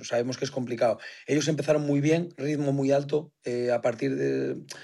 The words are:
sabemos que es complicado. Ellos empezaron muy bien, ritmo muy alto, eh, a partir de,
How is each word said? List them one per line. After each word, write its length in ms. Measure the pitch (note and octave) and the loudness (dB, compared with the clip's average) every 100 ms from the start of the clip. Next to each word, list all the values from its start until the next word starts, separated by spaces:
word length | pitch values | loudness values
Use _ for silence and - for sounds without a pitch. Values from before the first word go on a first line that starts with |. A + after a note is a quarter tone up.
sabemos 340 | - A#2+ A#2+ B2+ | -4 -2 -2 -2
que 80 | C3+ | -4
es 60 | |
complicado. 480 | - A#2+ A#2+ A#2+ G#2+ - - - | -4 -4 0 2 0 -6 -14 -2
Ellos 200 | C#3+ D3 | 0 2
empezaron 380 | D3+ D3 D3+ D3 | 0 2 2 4
muy 160 | C#3+ | 2
bien, 320 | D3 E3 F3 - | 4 2 0 -4
ritmo 360 | C#3 D3+ C#3+ | -4 0 0
muy 180 | C#3 C3+ | 2 4
alto, 400 | C#3 C#3+ D3+ D3+ _ - | 2 2 -2 -2 _ -6
eh, 260 | A#2+ A#2+ | -2 0
a 100 | A#2+ | 0
partir 340 | B2+ A2+ C3+ C3+ | 0 0 -2 0
de, 420 | C#3 C3+ C3+ C3+ - - | 0 0 -2 -6 -10 -16